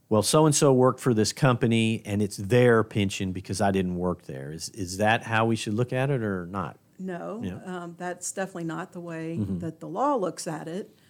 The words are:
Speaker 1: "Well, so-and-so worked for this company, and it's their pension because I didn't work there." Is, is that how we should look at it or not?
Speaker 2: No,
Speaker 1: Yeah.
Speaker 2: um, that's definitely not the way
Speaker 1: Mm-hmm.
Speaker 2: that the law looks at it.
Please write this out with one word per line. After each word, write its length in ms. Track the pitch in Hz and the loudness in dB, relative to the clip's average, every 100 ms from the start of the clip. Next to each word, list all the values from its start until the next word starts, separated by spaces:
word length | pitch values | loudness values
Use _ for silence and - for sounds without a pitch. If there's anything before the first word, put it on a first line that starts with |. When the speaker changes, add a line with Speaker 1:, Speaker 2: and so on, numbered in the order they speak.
| - | -2
Speaker 1:
"Well, 120 | 110 | 0
so-and-so 500 | 101 156 156 143 143 | 4 4 6 6 6
worked 260 | 127 127 120 | 6 4 4
for 120 | 131 | 2
this 200 | 110 107 | 2 2
company, 680 | - 135 120 120 117 110 110 - | 2 2 4 2 4 2 0 -2
and 160 | 104 | 0
it's 160 | 101 - | -2 -4
their 440 | 98 123 123 113 | 2 6 8 6
pension 480 | 104 110 98 - 95 | 4 2 0 0 -4
because 260 | 92 95 95 | -6 -6 0
I 120 | 101 | 2
didn't 240 | 95 90 87 | 2 0 0
work 260 | 90 85 | -2 -4
there." 280 | - 67 69 | -8 -12 -12
Is, 180 | 80 - | -12 -12
is 280 | - 90 92 | -10 -8 0
that 260 | 107 117 | 2 2
how 220 | 113 110 113 | 0 0 2
we 100 | 113 | 0
should 180 | 113 | -2
look 180 | 107 123 | -2 -2
at 160 | 127 139 | -2 -2
it 120 | 135 | -2
or 240 | 107 92 87 | -2 -4 -4
not? 320 | 98 80 - _ - | -6 -6 -10 _ -14
Speaker 2:
No, 420 | 185 175 170 214 | -12 -10 -10 -10
Speaker 1:
Yeah. 140 | 196 180 170 | -8 -10 -10
Speaker 2:
um, 300 | 185 175 170 | -12 -12 -10
that's 340 | 180 175 - | -10 -8 -8
definitely 320 | - 190 180 165 | -6 -8 -6 -8
not 280 | 160 180 | -8 -10
the 60 | 180 | -12
way 360 | 170 160 160 170 | -12 -8 -6 -4
Speaker 1:
Mm-hmm. 200 | 202 185 | -4 -4
Speaker 2:
that 200 | 165 160 | -6 -10
the 80 | 156 | -8
law 280 | 185 277 269 | -2 0 0
looks 320 | 180 - 175 | -2 -6 -8
at 200 | 156 156 | -8 -8
it. 280 | 180 220 _ | -10 -10 _